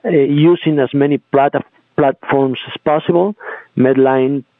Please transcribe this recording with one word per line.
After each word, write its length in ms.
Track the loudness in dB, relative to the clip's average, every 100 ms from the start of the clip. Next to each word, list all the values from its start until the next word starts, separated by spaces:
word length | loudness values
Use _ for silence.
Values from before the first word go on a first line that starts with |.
| -2
uh, 40 |
using 640 | 0 0 2 2 2 0 -2
as 140 | -2
many 240 | 0 0 -2
plat-, 480 | _ 0 0 -2 -8 _ _ -2
platforms 600 | -2 -2 -4 -2 -2 -4 -12
as 60 | -8
possible, 520 | -2 -2 0 0 0 -4 -14 -18 -10 0
Medline, 680 | 2 4 2 2 0 -2 -8